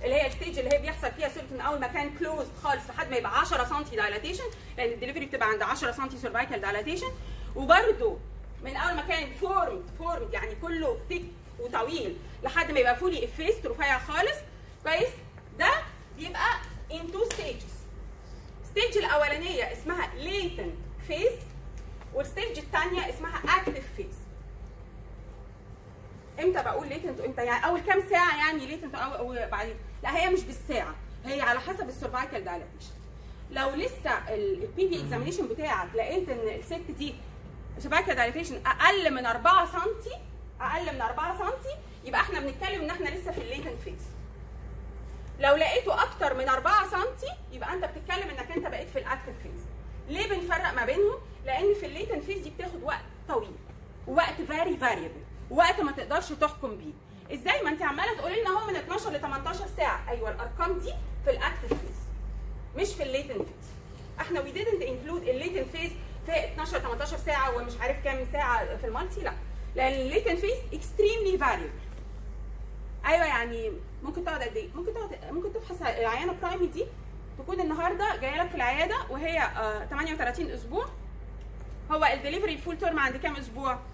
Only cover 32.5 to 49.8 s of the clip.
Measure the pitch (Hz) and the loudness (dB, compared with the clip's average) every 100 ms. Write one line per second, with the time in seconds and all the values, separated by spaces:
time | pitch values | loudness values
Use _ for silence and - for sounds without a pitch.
32.5 | 175 - - - - - - - - - | -6 -8 -12 -14 -12 -14 -14 -14 -12 -6
33.5 | 269 269 277 480 - 302 233 - - 403 | 0 0 2 -2 -2 0 0 0 0 2
34.5 | 262 392 - 381 339 - - 254 359 262 | 0 -2 2 2 2 0 -2 -2 -2 -2
35.5 | - 302 247 - 226 226 349 349 240 220 | -2 0 0 0 0 2 0 0 0 -2
36.5 | - - 330 - - 294 - - - - | -2 -6 -6 -6 -6 -6 -6 -12 -14 -14
37.5 | - - - 277 311 370 262 240 294 339 | -12 -10 -8 2 4 4 4 4 2 -4
38.5 | 254 240 - 320 392 330 269 247 233 330 | -2 2 8 8 8 4 4 0 6 8
39.5 | 359 339 359 370 427 - - - - - | 10 8 2 0 -2 -6 -10 -10 -12 -14
40.5 | - 247 320 349 262 240 233 339 370 403 | -4 -2 0 -2 0 0 0 0 0 0
41.5 | 523 523 605 - - - - - 330 277 | -2 -4 -8 -10 -12 0 2 2 0 -2
42.5 | - 392 403 311 349 311 185 - 349 - | -2 -2 0 -2 -2 -2 -2 -4 -4 -4
43.5 | 370 - 233 - - - - - - - | -6 -6 -6 -8 -8 -10 -10 -12 -12 -12
44.5 | - - - - - - - - - 277 | -10 -10 -8 -8 -10 -10 -10 -10 4 8
45.5 | 294 311 - 392 440 453 - 285 262 262 | 8 8 4 4 4 2 2 2 2 4
46.5 | 262 311 415 392 403 440 - 539 719 - | 4 8 6 6 2 0 -2 -8 -8 -10
47.5 | 254 - 370 330 311 330 370 381 269 247 | -8 -4 -2 -2 -4 -2 -2 -2 -6 -2
48.5 | - 302 - - 269 - 269 - - - | -2 -2 -4 -4 -4 -2 -4 -4 -10 -8
49.5 | - - - | -8 -10 -10